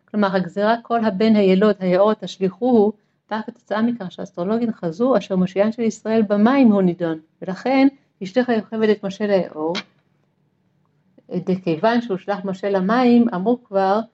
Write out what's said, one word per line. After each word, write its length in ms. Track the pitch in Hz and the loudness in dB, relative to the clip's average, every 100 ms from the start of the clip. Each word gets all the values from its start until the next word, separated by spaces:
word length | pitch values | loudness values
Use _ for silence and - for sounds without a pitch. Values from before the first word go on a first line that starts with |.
| _ | _
כלומר, 300 | 214 196 190 | -2 0 0
הגזירה, 400 | 170 196 208 233 | -4 -2 0 0
"כל 240 | - 233 220 | -2 -2 -2
הבן 300 | 185 220 208 | 0 2 4
הילוד 400 | 190 185 214 202 | 4 4 2 2
היאור 340 | 185 180 208 | 0 2 2
תשליכוהו", 800 | 214 185 - 190 - 247 233 202 - _ _ - | 0 -6 -4 -6 -2 0 2 2 -2 _ _ -10
באה 120 | 220 | -8
כתוצאה 380 | 226 - - 208 | -8 -16 -8 -4
מכך 300 | 233 240 180 | -2 -4 -10
שהאסטרולוגים 600 | - 190 - 180 226 240 | -12 -14 -8 -4 -2 -4
חזו, 440 | - 170 165 254 226 | -6 -8 -2 0 0
"אשר 180 | - 185 | 0 -2
מושיען 360 | 185 190 214 | -2 0 -2
של 100 | 226 | 0
ישראל 400 | 226 - 214 220 | -4 -4 -2 0
במים 500 | 208 208 220 277 240 | 2 2 4 4 4
הוא 100 | 202 | 4
נידון", 380 | 185 170 165 160 _ - | 2 0 -4 -6 _ -16
ולכן 460 | 170 185 247 269 277 - _ - | -12 -6 -2 2 2 0 _ -14
השליכה 320 | 190 247 247 | -4 -2 0
יוכבד 360 | 226 - 220 220 | -2 -2 -2 0
את 140 | 208 | 0
משה 240 | 196 190 208 | -2 -6 -2
ליאור, 460 | 196 - 156 156 180 - _ _ _ _ _ _ _ _ _ _ _ _ _ - | 0 -2 -6 -6 -6 -10 _ _ _ _ _ _ _ _ _ _ _ _ _ -10
דכיוון 680 | 180 185 185 180 156 220 240 | -8 -4 -4 -2 0 0 0
שהושלך 440 | 233 185 - 202 196 | -2 -8 -6 -6 -6
משה 240 | 190 202 | -6 -4
למים, 600 | 190 185 240 247 240 233 180 | -2 0 2 4 4 4 0
אמרו 280 | 202 247 | -2 -4
כבר 360 | - 196 190 208 226 | -2 -2 0 0 -4